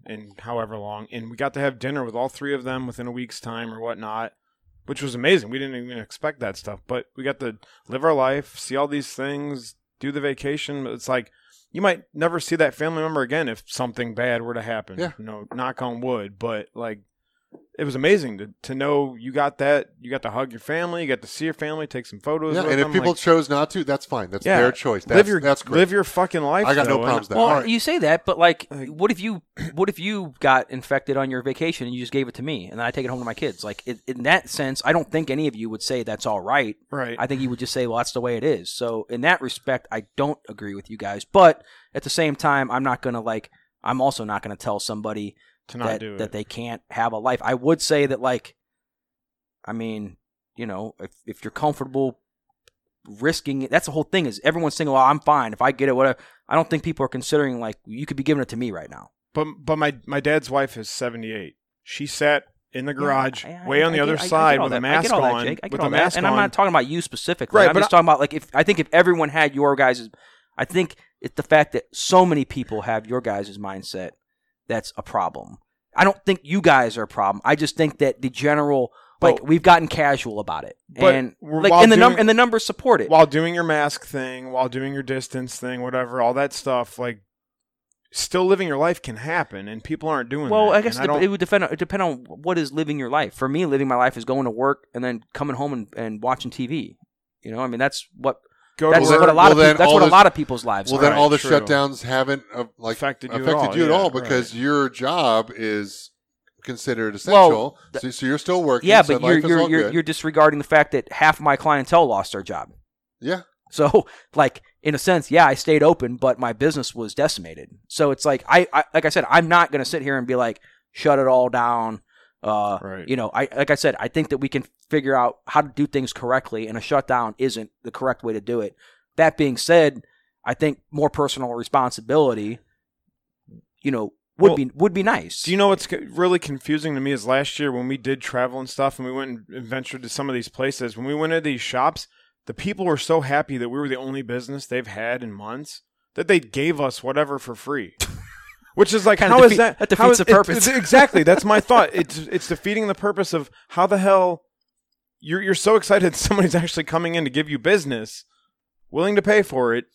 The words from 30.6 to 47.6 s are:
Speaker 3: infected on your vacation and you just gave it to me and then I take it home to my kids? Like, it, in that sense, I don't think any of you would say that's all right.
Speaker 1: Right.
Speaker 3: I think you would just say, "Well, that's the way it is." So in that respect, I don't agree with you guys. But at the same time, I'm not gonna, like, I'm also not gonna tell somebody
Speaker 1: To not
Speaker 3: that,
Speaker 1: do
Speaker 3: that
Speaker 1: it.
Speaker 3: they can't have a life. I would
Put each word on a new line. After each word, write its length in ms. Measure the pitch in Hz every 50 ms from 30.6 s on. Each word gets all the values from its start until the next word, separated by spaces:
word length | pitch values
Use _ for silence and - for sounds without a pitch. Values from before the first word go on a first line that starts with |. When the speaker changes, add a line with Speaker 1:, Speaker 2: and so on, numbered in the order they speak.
| 120 -
Speaker 3:
infected 480 | - 131 120 - 135 135 - - 135 139
on 120 | 135 131
your 100 | 131 127
vacation 460 | 120 135 131 - 165 165 160 - 131 120
and 60 | 123
you 60 | 123
just 120 | 123 113 -
gave 140 | 139 135 120
it 60 | -
to 80 | - 123
me 240 | 151 156 113 87 95
and 100 | - 110
then 60 | 117
I 60 | 117
take 120 | - - 131
it 40 | 123
home 100 | 127 127
to 60 | 123
my 80 | 117 110
kids? 300 | - - 139 98 - -
Like, 180 | 107 101 - -
it, 140 | - 123 107 _ -
in 160 | 131 123 120
that 240 | 139 170 185 - -
sense, 340 | - - 147 135 139 - -
I 80 | - 156
don't 180 | 170 156 -
think 180 | - 160 160 139
any 180 | 131 143 156 147
of 80 | 113
you 140 | 107 113 113
would 120 | 110 110
say 220 | - - 135 127 113
that's 220 | 110 107 104 -
all 140 | 120 107 98
right. 360 | 90 101 131 143 131 107 107 - _ _
Speaker 1:
Right. 280 | - 143 127 120 117 -
Speaker 3:
I 80 | 117 127
think 140 | 139 131
you 80 | 135 127
would 100 | 123 117
just 140 | 127 - -
say, 140 | 135 127 117
"Well, 100 | 113 117
that's 140 | 117 - -
the 80 | 127
way 160 | 117 123 120 113
it 60 | 120
is." 280 | 156 143 95 87 -
So 360 | - - 123 117 113 113 104 -
in 120 | 120 120
that 200 | 127 160 185 -
respect, 460 | - 127 - - _ - 131 123 - -
I 140 | 110 113 107 _ _
don't 240 | - 135 147 151 - _ -
agree 280 | 107 104 107 101 98
with 140 | 98 - -
you 80 | 110 104
guys. 280 | 104 98 101 104 -
But 380 | _ - 196 185 165 156 - _ _ _ _ _ _ _
at 100 | 139 -
the 60 | 139
same 260 | - - 165 151 143
time, 340 | - - 151 143 139 135 123
I'm 120 | 120 127 135
not 180 | 139 123 -
gonna, 200 | - 131 120 117
like, 280 | 110 113 113 110 - - _ _ _ _ _ _ -
I'm 180 | - 123 131
also 220 | 127 139 135 - 113
not 180 | 107 104 101 -
gonna 120 | 107 104
tell 240 | - - 110 104 101
somebody 560 | - - 110 104 104 110 107 107 104 101 - _ _ _ _ _ _ _
Speaker 1:
To 80 | - 120
not 100 | 120 113
Speaker 3:
that, 120 | 110 104
Speaker 1:
do 160 | 110 107 104 98
Speaker 3:
that 60 | 110
Speaker 1:
it. 60 | 101 -
Speaker 3:
they 100 | 104 107
can't 380 | - - 117 117 120 117 - _ _
have 240 | - 120 117 117 110
a 40 | 110
life. 220 | 110 127 127 117
I 120 | - 117 127
would 280 | 127